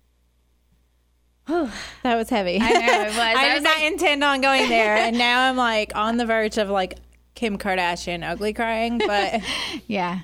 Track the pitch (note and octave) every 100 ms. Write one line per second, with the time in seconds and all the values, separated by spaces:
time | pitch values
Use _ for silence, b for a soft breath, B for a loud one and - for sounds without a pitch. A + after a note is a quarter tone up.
0 | _ _ _ _ _ _ _ _ _ _
1 | _ _ _ _ - E4+ C4+ B B B
2 | B3+ A#3 A3+ A3+ F3+ F#3 A3+ A3+ A#3 G#3+
3 | G#3 G#3+ A#3 A#3 C#4 C#4 D#4 D#4 D#4 D#4+
4 | F4 C#4+ C#4+ C#4 C4+ C4+ B3+ A#3 G#3+ G#3+
5 | A#3 A#3 A#3+ B3 C4 B3+ A#3+ A3 G#3 G#3
6 | G#3+ A#3 A#3 A3+ G#3+ A3 G3 G3+ F#3 -
7 | - _ _ - A#3 G3+ G3+ F#3 F3 F3
8 | - F3 D#3+ E3+ G#3 G#3+ A3+ A3 A#3 A#3+
9 | F#4+ D4+ G4+ A3+ A3 B B D#4 - G3+
10 | F3 F3+